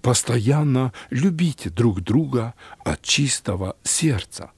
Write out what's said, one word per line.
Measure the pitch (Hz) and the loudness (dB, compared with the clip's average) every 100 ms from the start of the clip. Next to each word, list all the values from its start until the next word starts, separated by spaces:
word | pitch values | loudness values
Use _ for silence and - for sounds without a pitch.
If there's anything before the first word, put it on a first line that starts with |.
Постоянно | 123 120 - 120 110 147 151 127 131 - - | 2 2 2 0 2 2 4 2 0 -4 -8
любите | 127 175 160 175 135 - | 0 0 2 0 -2 -8
друг | 85 117 95 | 0 2 2
друга | 87 117 156 127 113 - - - | 0 0 2 -2 -4 -8 -20 -10
от | - 117 | -6 -6
чистого | - - 143 - - 95 92 - | -2 0 2 -2 -4 -4 -4 -6
сердца | - - 160 113 - - 85 | -4 0 2 0 -4 -14 -16